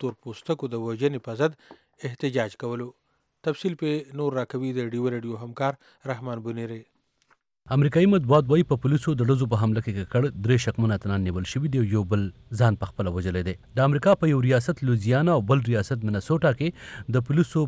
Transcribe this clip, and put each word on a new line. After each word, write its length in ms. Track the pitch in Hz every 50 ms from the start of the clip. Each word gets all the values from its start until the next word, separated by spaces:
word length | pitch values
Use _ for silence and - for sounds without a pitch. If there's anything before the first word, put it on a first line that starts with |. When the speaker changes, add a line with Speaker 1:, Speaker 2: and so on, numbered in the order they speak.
| -
Speaker 1:
تور 160 | 123 110 - - 120
پوستکو 460 | 107 - - - 160 147 143 123 117
د 120 | 117 113 117
وژنې 320 | 113 110 135 143 143 123 - 123
په 120 | 113 113
ضد 180 | 147 160 151 - _ - - - _ _ _ _ - 131
احتجاج 500 | 120 - - 139 123 131 110 107 - - -
کولو. 280 | 120 120 120 120 123 - _ _ _ _ _ _ _ _ _ -
تفصیل 300 | 165 147 - - 185 170 143 160
پې 340 | 151 151 151 143 135 135 143
نور 240 | 147 143 131 131
راکوي 380 | 123 - - 127 131 131 127 127
د 160 | 120 113 113
ډیوه 240 | 120 123 127 123 120
راډیو 260 | 113 117 113 110 120
همکار 400 | 120 117 - 135 135 139 - _ _ _ _ - 135
رحمان 380 | 131 113 127 127 120 113 110 117
بونیری. 340 | 117 117 117 113 113 110 110 _ _ _ _ _ _ _ _ _ _ _ _ _ _ _ _ - 127
Speaker 2:
امریکایي 340 | 139 147 147 - 165 180 202
مطبوعات 360 | 202 185 131 117 139 151 139 123
وایي، 120 | 147 165 175 -
په 120 | 147 120 -
پولیسو 280 | 135 147 151 - 160 151 120
د 80 | 120 120
ډزو 180 | 139 127 135 110
په 80 | 117 104
حمله 220 | 113 110 110 113 110
کې 100 | 117 98 98
ککړ 340 | 95 - - 123 135 139 - 95 101
درې 180 | 113 127 117 -
شکمن 300 | 113 - - 117 110 104
اتلان 280 | 95 - 101 98 98 95
نیول 200 | 92 85 92 92 -
شوي 180 | - 131 147 156 131
دي 40 | 131
او 20 | 117 101
یو 100 | 107 107 101 90 107
بل 100 | 104 98 92 - - - - 113 101
ځان 160 | 120 113 104 -
په 100 | - -
خپله 240 | - - 98 92 87 90
وژلی 260 | 87 92 87 92 87 90
دی. 60 | 87 - - - - 127
د 80 | 131 139
امریکا 280 | 143 147 - 196 202 - 170
په 80 | 160
یو 80 | 147 131 123
ریاست 360 | 127 131 120 120 - 127 - 131 127
لوزیانا 480 | 120 113 98 113 123 135 156 175 170 135
او 60 | 101 98
بل 100 | 139 139 117 117
ریاست 360 | 117 107 95 - 139 117 107 107
منسوټا 440 | 104 98 - - 160 160 - 151 120 -
کې 560 | 139 170 - - - - - - 101 - 113
د 80 | 127 120 -
پولیسو 360 | 143 165 170 - - 160 151